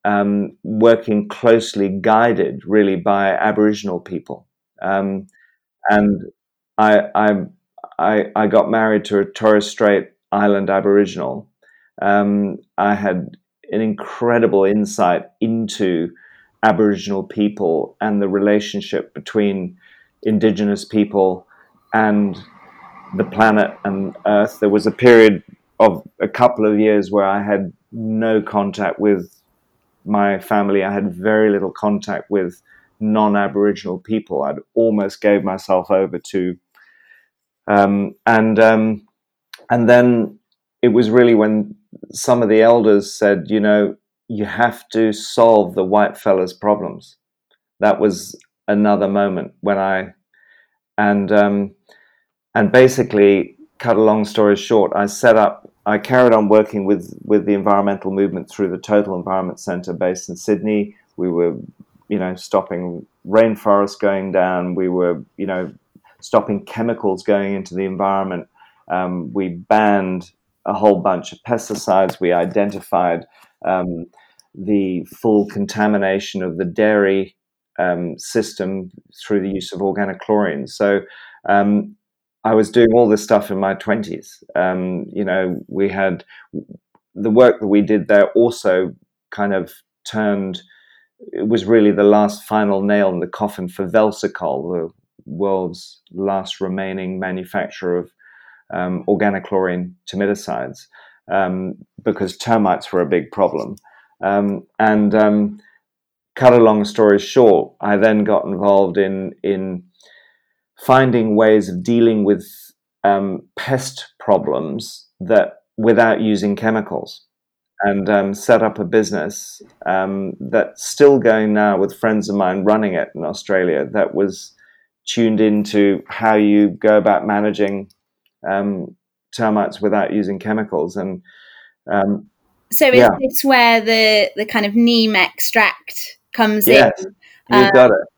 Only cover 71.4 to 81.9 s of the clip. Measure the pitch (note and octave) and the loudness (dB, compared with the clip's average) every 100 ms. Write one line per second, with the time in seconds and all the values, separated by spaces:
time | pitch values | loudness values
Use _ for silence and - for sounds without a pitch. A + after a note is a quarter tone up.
71.4 | - A#2 - G#2+ - F#2+ F#2 - F2 F2 | -6 -6 -4 -8 0 0 0 -2 -2 0
72.4 | F2 G#2 G2+ F#2+ - F2+ F2+ E2+ - _ | -2 -2 -4 -6 -6 -2 -2 -4 -8 _
73.4 | _ _ - F#2 F2+ E2+ F2 _ _ _ | _ _ -4 -4 -4 -10 -14 _ _ _
74.4 | _ - F#2+ G2+ G2 F2+ - - A#2 G#2+ | _ -14 -2 -2 -2 -6 -8 -6 0 0
75.4 | G2+ G#2+ G2+ A2 G#2+ G#2 F#2+ G2 - G2 | 0 -6 -8 -2 -2 0 -2 -4 -6 -8
76.4 | F2+ E2 F#2 F2 G#2+ G#2 G2 G2 G2 _ | -8 -6 -6 0 0 2 2 0 -4 _
77.4 | _ _ _ - F2+ F2 F2 - - - | _ _ _ -6 -4 -4 -6 -10 -6 -6
78.4 | - - F#2+ F#2+ F#2 - _ _ - G2+ | -6 -8 -8 -8 -12 -20 _ _ -4 -4
79.4 | F#2+ F#2+ F2+ F#2 G2 G#2 G2 F#2 - G#2+ | -2 -8 -10 -6 -4 -4 -6 -8 -2 0
80.4 | G2 C#2+ C2 - G2+ G2+ - - - - | 0 -4 -12 -2 0 0 -2 -20 -20 -12
81.4 | - G2+ G2+ G#2 G#2 | 0 2 2 0 -2